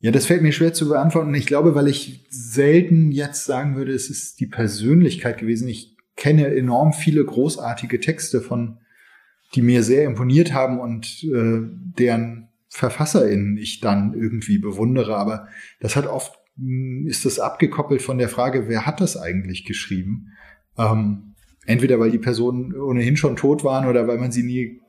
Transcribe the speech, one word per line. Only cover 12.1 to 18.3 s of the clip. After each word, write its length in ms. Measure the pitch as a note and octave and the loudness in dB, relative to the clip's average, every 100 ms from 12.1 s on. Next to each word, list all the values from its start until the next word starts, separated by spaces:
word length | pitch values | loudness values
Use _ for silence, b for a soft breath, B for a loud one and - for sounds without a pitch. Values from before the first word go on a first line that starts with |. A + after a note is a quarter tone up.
| A#2 A#2 A#2 A2+ _ _ | 2 -4 -8 -18 _ _
FerfasserInnen 880 | - B2 - D3+ G#3 A2 G2+ G2+ G#2+ | -4 -4 -2 0 2 4 2 0 -2
ich 200 | G#2+ - | -4 -6
dann 340 | A2+ G2+ G2+ | 0 2 0
irgendwie 460 | A#2 A2+ A2+ G#2+ G2+ | -2 -4 -4 0 0
bewundere. 580 | G#2 F#2+ A#2 C3 G#2+ G#2+ | 0 -2 0 0 0 -2
Aber 300 | G#2 G#2+ B B B B | -2 -4 B B B B
das 160 | A2+ | -4
hat 140 | C#3+ C#3+ | -2 -2
oft, 280 | A#2+ - _ _ - | -6 -10 _ _ -10
mm, 500 | C3 B2+ C3 B2+ D3+ | -6 -4 -4 -6 -6
ist 180 | - | -2
das 140 | C3+ - | -4 -2
abgekoppelt 640 | - - D#3 - C#3+ C3+ | -6 0 0 0 -2 -2
von 160 | - B2+ | -2 -2
der 100 | |
Frage, 400 | A#2+ | -2